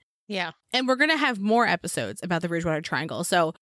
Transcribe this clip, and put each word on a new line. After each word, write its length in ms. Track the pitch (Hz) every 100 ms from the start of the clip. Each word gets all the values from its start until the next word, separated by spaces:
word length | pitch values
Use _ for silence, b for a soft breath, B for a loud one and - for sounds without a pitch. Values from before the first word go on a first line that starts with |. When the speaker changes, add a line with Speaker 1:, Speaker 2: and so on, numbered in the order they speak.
| _ _ -
Speaker 1:
Yeah. 240 | 190 170 - _
Speaker 2:
And 160 | 247 254
we're 80 | 254
gonna 220 | 302 302
have 220 | 285 202
more 280 | 202 233 214
episodes 540 | 175 185 147 104 -
about 180 | 180 170
the 60 | 170
Bridgewater 340 | 170 170 156
Triangle. 420 | - 135 156 120
So 300 | 196 180 160 -